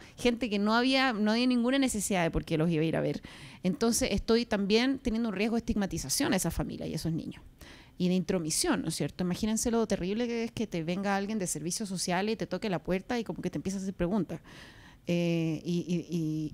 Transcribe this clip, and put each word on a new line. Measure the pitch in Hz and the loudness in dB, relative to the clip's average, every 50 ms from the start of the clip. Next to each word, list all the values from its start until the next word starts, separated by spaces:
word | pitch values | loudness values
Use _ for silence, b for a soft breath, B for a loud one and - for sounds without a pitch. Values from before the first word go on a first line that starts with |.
| B B B | B B B
gente | B - 240 233 226 269 214 | B 0 2 2 2 0 0
que | 208 202 | 0 2
no | 202 214 220 | 2 4 4
había, | 233 247 262 262 269 262 262 | 4 4 4 4 4 4 4
no | 226 196 214 214 | 2 2 2 2
había | 220 233 247 | 4 4 4
ninguna | 254 247 240 233 247 269 277 | 4 4 4 4 2 4 4
necesidad | 269 247 - 214 180 - 208 180 170 | 2 2 0 0 0 2 2 2 2
de | 165 | 2
por | - 160 151 | 2 0 -2
qué | - 160 | 0 0
los | 156 160 175 | 2 2 4
iba | 170 151 160 | 4 4 2
a | |
ir | 160 156 | 2 2
a | 156 | 0
ver. | 151 147 143 - - B B B B B B B B | 0 0 -2 -4 -8 B B B B B B B B
Entonces, | 185 - - 226 226 220 - 262 - | -2 0 2 2 2 2 2 2 0
estoy | - 196 - - 226 233 240 | 0 0 2 4 2 2 2
también | - 220 202 202 190 214 226 247 269 269 262 | 2 0 0 2 4 4 4 4 2 0 0
teniendo | - 240 214 226 233 226 | -2 -2 -2 -2 -2 -2
un | 185 | 0
riesgo | 190 208 233 226 | 0 0 0 0
de | 226 | 0
estigmatización | 233 233 208 214 196 180 170 165 151 135 - - 277 - | 0 0 0 0 0 -2 -2 -4 -4 -2 0 0 2 2
a | 196 | 2
esa | 185 - 165 | 2 2 0
familia | - - 151 - 160 151 156 | 0 -2 -2 -4 -4 -6 -6
y | 160 156 | -6 -4
a | |
esos | 156 - 165 | -4 -2 -2
niños. | 165 156 - - - - - - - B B B B B B B B | -2 -2 -4 -6 -12 -14 -16 -20 -20 B B B B B B B B
Y | B 180 | B 0
de | 180 185 | 2 2
intromisión, | 185 170 - 190 185 165 156 - - - 359 262 - - | 2 2 2 0 0 0 0 0 0 2 2 2 0 0
¿no | |
es | 165 - | -2 -2
cierto? | - 151 147 - - 180 | -2 -2 -4 -2 -2 -2
Imagínense | 180 180 - 220 214 220 220 - 247 | -2 -2 -2 0 0 0 0 0 2
lo | 226 233 220 | 2 2 2
terrible | 208 202 - 170 185 208 226 247 | 2 0 0 -2 -2 -2 -2 -2
que | 233 233 233 226 | -2 -2 -4 -4
es | 226 | -4
que | - - 220 | -4 -4 -4
te | - - 170 156 | -2 -2 -4 -2
venga | 165 180 202 196 202 196 | -2 -2 -2 0 0 0
alguien | 196 196 202 226 | 0 0 -2 -2
de | 214 185 | -2 -2
servicios | 165 - 151 151 175 175 - 226 185 | -2 -4 -4 -4 -4 -4 -4 -4 -4
sociales | 196 170 - 180 175 180 202 214 226 | -4 -4 -2 0 0 0 0 0 -2
y | |
te | - 170 | -2 -4
toque | - - 180 - 220 | -4 -4 -4 -2 -2
la | 180 156 | -2 -2
puerta | - - 180 190 196 - 247 233 | -2 -2 -2 -2 -2 -4 -4 -4
y | 226 | -4
como | - 170 - | -4 -6 -4
que | - 180 | -4 -4
te | - | -4
empieza | - - 196 190 | -4 -4 -4 -4
a | 196 | -4
hacer | 190 196 185 | -4 -6 -4
preguntas. | - 175 170 208 226 - - 175 - - B B B B B B B B B B B B | -2 -2 0 0 0 -2 -2 -6 -12 -12 B B B B B B B B B B B B
Eh, | - 175 175 175 170 170 165 160 160 156 151 - | -2 0 2 2 2 2 2 0 0 -2 -4 -4
y, | 175 175 175 | -2 -2 -2
y, | - 160 180 170 123 - 165 | 0 0 -2 -2 -2 -2 -2
y, | 170 160 156 156 156 156 151 | -2 -2 -2 -2 -2 -4 -4